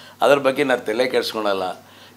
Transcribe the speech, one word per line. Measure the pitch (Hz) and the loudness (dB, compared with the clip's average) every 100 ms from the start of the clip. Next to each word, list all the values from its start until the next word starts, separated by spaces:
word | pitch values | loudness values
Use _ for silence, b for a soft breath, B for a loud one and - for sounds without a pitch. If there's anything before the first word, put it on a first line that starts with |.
| b b | b b
ಅದ್ರ | 120 143 | 4 4
ಬಗ್ಗೆ | 131 131 | 2 0
ನಾನು | 143 123 120 | 0 0 -2
ತಲೆ | 113 127 | -2 0
ಕೆಡಿಸ್ಕೊಳಲ್ಲ. | 123 110 110 104 98 92 85 - b b | -2 -4 -4 -2 -2 -4 -8 -16 b b